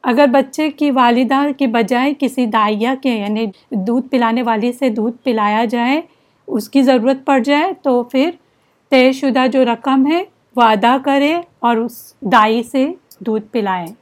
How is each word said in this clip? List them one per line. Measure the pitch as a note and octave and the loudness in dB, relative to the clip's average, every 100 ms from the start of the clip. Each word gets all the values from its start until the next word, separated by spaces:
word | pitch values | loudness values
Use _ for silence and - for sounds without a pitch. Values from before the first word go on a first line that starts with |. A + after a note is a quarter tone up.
اگر | - A#3 C#4+ | 0 2 4
بچے | C4+ C4+ - D#4 | 2 0 -4 -6
کی | D4 D4 | -2 -2
والدہ | C4 A#3+ A#3+ A#3+ C4+ C#4+ C#4 | 2 2 2 0 0 -2 -2
کی | C4+ | -2
بجائے | A#3 G#3+ B3 C4+ D4 | 0 0 0 -2 -2
کسی | B3+ - A#3+ | -4 -2 -2
دائیا | A3 G#3 G#3+ A#3 C4+ | 0 0 0 -2 -2
کے، | C4+ | -2
یعنی | A3+ G3+ G#3+ A3+ - _ | -2 -2 -4 -4 -8 _
دودھ | A3 F#3+ A#3+ B3+ | -6 -2 -4 -2
پلانے | C4 A3+ A3+ | 0 0 0
والی | A#3 A3 A#3+ | -2 -2 -2
سے | A#3+ C4 | -2 -4
دودھ | G#3+ A#3 B3 | -2 -4 -4
پلایا | - A3+ G#3 G#3+ A#3 | -4 -2 0 0 -2
جائے، | A#3+ A#3+ D4 E4+ _ _ _ - | -2 -2 -2 -4 _ _ _ -8
اس | A#3 - | -8 -2
کی | C4+ | 0
ضرورت | C4 B3+ A#3 C4+ - | 2 2 2 -2 0
پڑ | C4+ | 0
جائے، | A#3+ C#4+ F4 F4+ | 2 0 0 -4
تو | C#4+ B3 | -2 -2
پھر | A#3+ C4 D#4 F4 _ _ _ _ _ | -2 -2 -2 -4 _ _ _ _ _
طے | C4+ B3+ | 4 4
شدہ | C4 C#4 B3+ C4 | 2 -2 0 0
جو | C4 B3 | 2 0
رقم | A#3 C4+ C4+ C4+ | 0 0 0 2
ہے | E4+ G4+ _ _ - | 0 -4 _ _ 2
وہ | |
ادا | A#3 G#3+ A#3 C4 C4+ | 2 4 2 2 0
کرے | C#4 C#4+ E4+ E4+ _ | 0 0 -2 -6 _
اور | A#3+ A3+ | -2 0
اس | A#3 - - _ | -4 -10 -20 _
دائی | G#3+ A#3 G#3+ A3 | 2 4 4 0
سے | A#3 C#4 C#4 F#4 _ _ | -2 -2 -2 -4 _ _
دودھ | G#3+ G#3+ G#3+ | -6 -6 -4
پلائے | A#3+ G3+ F#3 E3+ A3 | -4 -2 -4 -8 -14